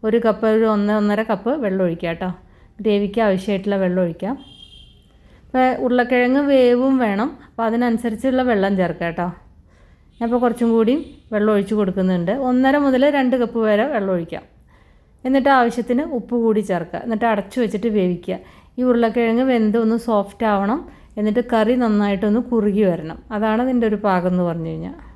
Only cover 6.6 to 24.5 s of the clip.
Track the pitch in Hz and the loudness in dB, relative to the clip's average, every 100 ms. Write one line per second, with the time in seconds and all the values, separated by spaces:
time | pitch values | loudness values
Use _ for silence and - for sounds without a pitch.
6.6 | 247 247 262 262 233 196 262 - - - | 4 4 2 2 2 0 -4 -6 -18 -4
7.6 | 226 233 247 226 233 220 262 254 254 214 | -2 0 0 0 -4 -4 -2 0 0 2
8.6 | 196 196 175 165 170 165 180 170 - - | 2 0 -2 -2 -6 -4 -6 -8 -18 -20
9.6 | - _ - - _ - 233 240 240 233 | -20 _ -20 -20 _ -8 -2 0 0 0
10.6 | 233 226 226 285 - - - 208 214 208 | 2 4 4 2 -2 -16 -6 -2 2 2
11.6 | 196 214 196 190 185 185 170 240 262 247 | 0 0 0 0 0 0 -2 -2 0 2
12.6 | 262 285 285 254 277 285 254 254 226 233 | 2 2 2 4 2 2 2 2 0 0
13.6 | 220 208 254 269 196 185 170 - - _ | 2 2 2 0 -2 -2 -4 -10 -14 _
14.6 | _ _ _ - _ _ 254 269 262 269 | _ _ _ -20 _ _ 0 2 4 4
15.6 | 240 233 226 247 320 269 185 240 226 214 | 2 -2 -2 -2 -2 -6 -4 -2 2 0
16.6 | 208 180 165 170 233 220 233 214 202 - | 0 -4 -4 -8 -6 -2 0 -2 -4 -4
17.6 | 226 214 226 214 180 175 - 185 - - | -2 -2 -2 0 0 -2 -6 -10 -10 -20
18.6 | - - 254 240 233 240 233 226 262 247 | -18 -4 0 2 2 2 0 2 2 2
19.6 | 214 220 220 226 233 214 202 - 220 202 | 2 2 0 0 0 -2 -2 -4 -2 0
20.6 | 196 269 349 - - - 214 214 247 233 | 0 -2 -6 -18 -16 -4 -2 0 0 0
21.6 | 220 254 233 208 202 196 208 208 247 233 | 2 2 2 2 0 0 0 0 0 0
22.6 | 208 196 202 165 160 - - 214 220 220 | 0 2 2 0 -6 -14 -10 -4 -2 0
23.6 | 254 247 233 208 208 185 180 180 175 | 0 2 0 0 0 0 0 0 0